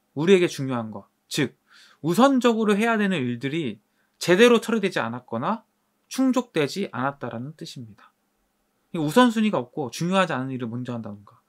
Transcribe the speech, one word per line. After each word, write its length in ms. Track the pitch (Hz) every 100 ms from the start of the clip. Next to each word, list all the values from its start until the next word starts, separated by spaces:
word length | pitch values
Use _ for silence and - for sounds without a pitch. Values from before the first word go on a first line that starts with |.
| _
우리에게 340 | - 165 190 175
중요한 440 | - 135 123 110
것, 160 | 101 - _ -
즉 300 | - 135 - _ _ - _
우선적으로 760 | 147 175 269 269 240 220 214 202
해야 220 | 233 226
되는 200 | 208 180
일들이 600 | 123 120 135 156 143 101 _ _ _ -
제대로 420 | - 180 240 233
처리되지 380 | 226 226 190 165
않았거나 640 | 117 120 - 113 151 226 _ _ _ _ -
충족되지 840 | - 262 254 247 - 139 - 202
않았다라는 640 | 117 135 135 123 113 131 151
뜻입니다. 560 | 160 - 113 98 _ _ _ _ _ _ _ _ _
이 40 | 170
우선순위가 600 | 151 151 254 226 214 180
없고 340 | 123 - 131
중요하지 420 | - 170 196 185
않은 180 | 135 131
일을 160 | 131 120
먼저 260 | 120 123
한다던가 460 | 120 110 104 101 _